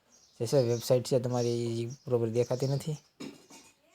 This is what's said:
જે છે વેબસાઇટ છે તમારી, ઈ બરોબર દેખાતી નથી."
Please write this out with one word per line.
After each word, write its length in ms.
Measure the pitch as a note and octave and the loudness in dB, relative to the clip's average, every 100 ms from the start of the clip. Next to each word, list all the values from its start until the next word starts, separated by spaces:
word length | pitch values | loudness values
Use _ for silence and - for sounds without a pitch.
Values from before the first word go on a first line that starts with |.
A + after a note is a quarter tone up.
| _ _ _ _ | _ _ _ _
જે 60 | A#2 | 2
છે 160 | D3 | 2
વેબસાઇટ 420 | A#2 A#2+ - B2+ | 4 0 2 2
છે 140 | B2 C3+ | 4 0
તમારી, 640 | A#2+ B2 A#2+ A#2+ A#2+ A#2 | 0 0 0 0 -2 -2
ઈ 40 | A#2 C3+ - | -6 -8 -2
બરોબર 220 | B2 A#2 | 0 2
દેખાતી 380 | A2+ A#2+ B2+ C3+ | 0 0 0 -2
નથી." 300 | C#3 D3+ D3+ - _ - - - - - _ _ | -2 -4 -8 -12 _ -16 -16 -20 -20 -20 _ _